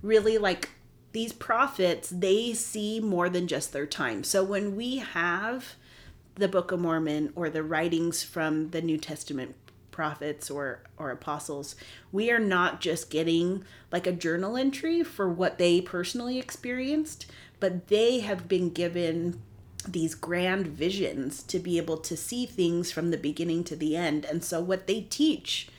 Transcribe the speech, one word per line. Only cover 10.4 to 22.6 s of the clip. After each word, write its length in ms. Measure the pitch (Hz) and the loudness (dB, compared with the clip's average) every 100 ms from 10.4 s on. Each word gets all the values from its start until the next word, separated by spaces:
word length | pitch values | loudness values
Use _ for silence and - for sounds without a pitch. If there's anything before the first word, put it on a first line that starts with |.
| - | -6
or, 320 | 143 139 117 - - | -6 -6 -8 -14 -10
or 120 | 151 | -8
apostles, 640 | 123 - 147 - 143 147 - - - - | -8 -6 -6 -6 -8 -8 -14 -18 -20 -6
we 180 | 190 226 | -2 2
are 100 | 233 | 4
not 400 | 208 180 180 - | 4 4 2 2
just 300 | 175 165 - | -2 -2 -2
getting, 560 | 151 165 165 175 190 - - - | 0 2 4 4 0 -6 -20 -6
like, 140 | 180 180 | -2 0
a 60 | |
journal 440 | 175 170 170 190 247 | 0 0 0 0 2
entry 480 | 269 269 320 339 | 0 0 0 2
for 240 | 320 - 190 | 0 0 0
what 300 | 175 180 - | 2 0 4
they 240 | 175 175 | 4 4
personally 560 | 175 180 180 240 240 254 | 2 -4 -4 -4 -4 -4
experienced, 880 | 247 - 247 254 262 302 311 - - - - - | -6 -8 -6 -4 0 0 -2 -6 -16 -18 -20 -2
but 280 | 190 180 - | 0 0 2
they 320 | 208 226 254 | 4 6 4
have 280 | 208 190 - | 0 -4 0
been 220 | 185 175 | 2 2
given 720 | 170 170 175 170 165 175 175 - - - - - | 0 -2 0 0 0 -2 -4 -10 -20 -20 -14 -6
these 260 | 175 160 | 0 0
grand 540 | - 170 175 180 190 175 | -2 -2 0 2 2 0
visions 760 | 151 165 196 160 131 131 - | 0 0 2 0 0 -4 -6
to 160 | - 180 | -4 -4
be 200 | 175 170 | 0 0
able 200 | 156 160 | 0 -2
to 200 | 160 165 | -4 -6
see 280 | - 240 240 | -6 -4 -4
things 460 | - | 0